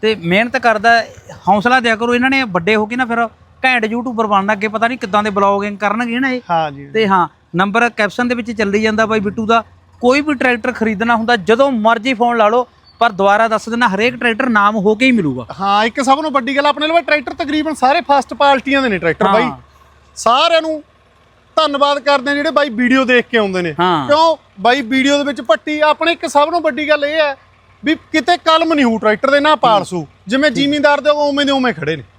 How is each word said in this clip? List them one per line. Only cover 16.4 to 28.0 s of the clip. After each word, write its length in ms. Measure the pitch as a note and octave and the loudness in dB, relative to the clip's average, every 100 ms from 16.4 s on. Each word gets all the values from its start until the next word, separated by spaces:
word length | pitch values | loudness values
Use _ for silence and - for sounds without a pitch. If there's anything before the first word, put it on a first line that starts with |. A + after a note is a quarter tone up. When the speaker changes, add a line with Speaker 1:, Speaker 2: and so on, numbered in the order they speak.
| A#3+ C#4 | -2 0
Speaker 2:
ਗੱਲ, 80 | C#4+ | 0
ਆਪਣੇ 220 | D4 D4+ | 0 0
ਲਵੇ 140 | E4 | 0
ਟਰੈਕਟਰ 320 | E4+ D4+ C#4+ | 2 -2 -2
ਤਕਰੀਬਨ 400 | D#4+ D#4 D4+ D#4 | -8 -4 -2 -2
ਸਾਰੇ 280 | D4+ B3+ D4+ | -4 -2 -2
ਫਸਟ 320 | - C#4 B3 | 2 0 0
ਪਾਰਟੀਆਂ 480 | B3 C#4+ C#4 C4+ C#4 | 0 2 2 0 0
ਦੇ 80 | C4 | 0
ਨੇ 80 | F#3+ | -2
ਟਰੈਕਟਰ 300 | E3 D#3 G3 | -2 0 2
ਬਾਈ। 160 | G3+ | 2
Speaker 1:
ਹਾਂ। 140 | A#3+ C3+ - _ _ _ _ - | 0 -6 -16 _ _ _ _ -4
Speaker 2:
ਸਾਰਿਆਂ 460 | - B3 E4 E4 | 0 2 2 2
ਨੂੰ 220 | D#4+ D#4 D4+ _ _ _ _ _ _ - | 0 -8 -10 _ _ _ _ _ _ -2
ਧੰਨਵਾਦ 440 | D#4 C#4+ C#4+ C#4+ | 0 2 0 0
ਕਰਦੇ 320 | C4+ C#4+ B3 | 0 0 0
ਆ 40 | C#4+ | -2
ਜਿਹੜੇ 160 | C#4+ | 0
ਬਾਈ 180 | C4 D4 | 0 -2
ਵੀਡੀਓ 360 | A3 B3 C4 B3 | 0 2 2 4
ਦੇਖ 200 | B3 A#3 | 2 2
ਕੇ 100 | A#3 | 0
ਆਉਂਦੇ 240 | G#3 F#3 | 0 -2
ਨੇ। 140 | F3 D3+ | -4 0
Speaker 1:
ਹਾਂ। 280 | F3 E3 C3 | 0 0 2
Speaker 2:
ਕਿਉਂ? 300 | D4 E4 D#4 _ - | 2 2 0 _ -4
ਬਾਈ 220 | G3+ C4 | 0 0
ਵੀਡੀਓ 360 | A3+ C4 C4 C#4+ | 0 0 2 0
ਦੇ 60 | |
ਵਿੱਚ 180 | C#4+ C#4+ | 0 -6
ਭੱਟੀ, 380 | B3 D#4+ - D4+ | -2 -2 0 0
ਆਪਣੇ 320 | D4+ D4+ D#4+ | 0 0 0
ਇੱਕ 160 | E4+ E4 | -2 0
ਸਭ 200 | C#4+ D4 | 0 2
ਨੂੰ 100 | F4 | 0
ਵੱਡੀ 280 | D#4 C#4 D4+ | -2 -4 -2
ਗੱਲ 160 | D4+ C#4+ | 0 0
ਇਹ 160 | D#4 | -2
ਹੈ 140 | D4 C4+ _ _ _ _ G#3 | -2 -4 _ _ _ _ -4
ਵੀ 100 | |
ਕਿਤੇ 420 | D#4 | -4